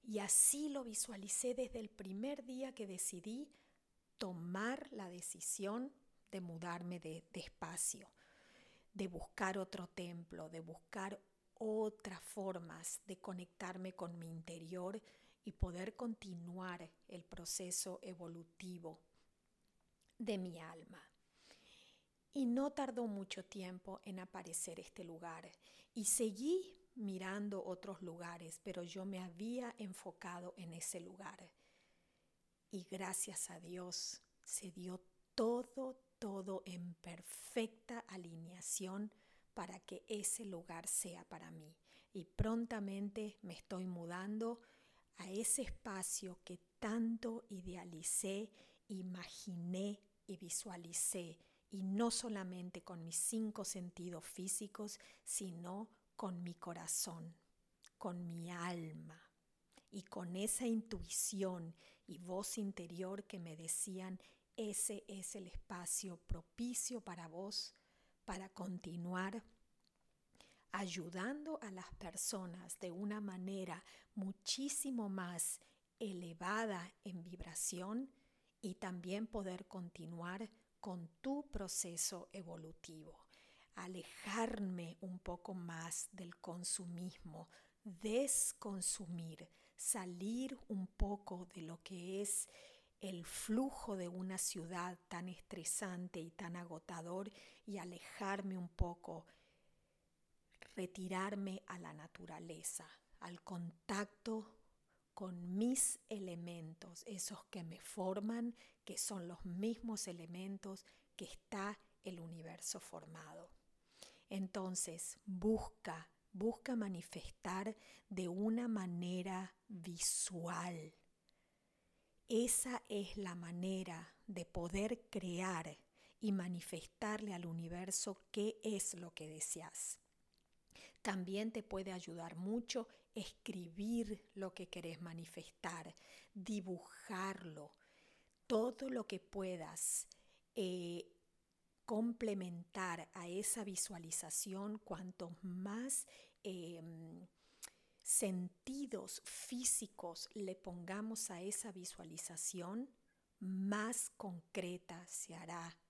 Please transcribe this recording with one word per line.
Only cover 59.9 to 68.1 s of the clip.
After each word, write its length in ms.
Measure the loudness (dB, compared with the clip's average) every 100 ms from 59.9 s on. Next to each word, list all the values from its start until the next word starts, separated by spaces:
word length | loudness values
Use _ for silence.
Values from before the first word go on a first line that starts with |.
y 100 | -10
con 340 | -6 -6 -2 2
esa 300 | 4 4 4
intuición 1120 | 4 2 -4 0 2 2 4 2 2 -4 -8 -20 -20 -12
y 100 | -10
voz 400 | -2 0 0 0
interior 680 | 0 0 -4 -2 -2 -2 -4
que 140 | -6
me 160 | -6 -6
decían: 640 | 0 2 2 -2 -2 -4 -8 -20 _ -2
"Ese 500 | 0 2 2 0 -6
es 280 | -6 -6 -6
el 120 | -4
espacio 720 | -6 -4 -4 0 0 0 -6
propicio 840 | -2 -2 -2 -2 0 2 0 -2
para 260 | -4 -8 -6
vos, 480 | -6 -2 -2 -2 -8 _ _ _